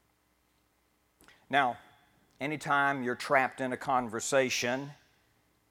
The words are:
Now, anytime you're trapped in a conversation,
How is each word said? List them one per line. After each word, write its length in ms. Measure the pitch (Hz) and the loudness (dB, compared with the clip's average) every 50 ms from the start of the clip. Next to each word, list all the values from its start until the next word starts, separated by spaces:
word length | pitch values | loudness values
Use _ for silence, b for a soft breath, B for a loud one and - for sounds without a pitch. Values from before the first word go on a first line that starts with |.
| _ _ _ _ _ _ _ _ _ _ _ _ _ _ _ _ _ _ _ _ _ _ _ _ - b b b b b | _ _ _ _ _ _ _ _ _ _ _ _ _ _ _ _ _ _ _ _ _ _ _ _ -20 b b b b b
Now, 300 | 135 143 139 123 120 - - - - _ _ _ _ _ _ _ _ - | 2 2 2 2 0 -4 -10 -20 -20 _ _ _ _ _ _ _ _ -8
anytime 640 | 131 143 156 139 - 139 139 143 139 139 139 139 123 | -6 -4 -4 -4 -2 0 2 2 2 2 0 0 -2
you're 100 | 123 123 | -2 -4
trapped 460 | - - - 147 135 131 120 - - | -4 -2 2 2 2 2 2 -2 -4
in 120 | 135 127 127 | -4 -4 -4
a 40 | |
conversation, 1160 | 117 - 143 135 127 123 113 104 117 - - 143 135 131 127 117 - - 120 127 131 143 143 143 - _ _ _ _ _ _ _ _ _ _ _ _ _ _ | -4 -2 0 0 0 0 0 -4 -6 -4 2 2 2 4 2 0 -2 -2 -2 -2 -2 -4 -8 -14 -18 _ _ _ _ _ _ _ _ _ _ _ _ _ _